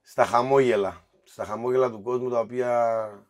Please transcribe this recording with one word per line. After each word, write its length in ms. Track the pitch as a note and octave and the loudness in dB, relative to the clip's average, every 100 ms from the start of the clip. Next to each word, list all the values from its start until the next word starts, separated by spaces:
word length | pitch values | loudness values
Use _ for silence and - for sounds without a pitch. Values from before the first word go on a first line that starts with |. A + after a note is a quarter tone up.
στα 240 | _ - A2 | _ 0 2
χαμόγελα. 760 | A#2 C3 C#3 B2+ G#2+ G2 E2+ _ _ _ | 2 4 4 4 2 0 -6 _ _ _
Στα 180 | - G2+ | -12 -10
χαμόγελα 460 | G#2+ B2 B2+ B2+ | -6 -2 0 0
του 100 | A2 | -2
κόσμου, 280 | G#2+ B2 B2+ | -6 -4 -2
τα 100 | A#2 | -2
οποία 720 | G#2+ B2 B2 A#2+ A#2 A2+ A2 G2+ _ | -2 -4 -2 0 0 -2 -6 -12 _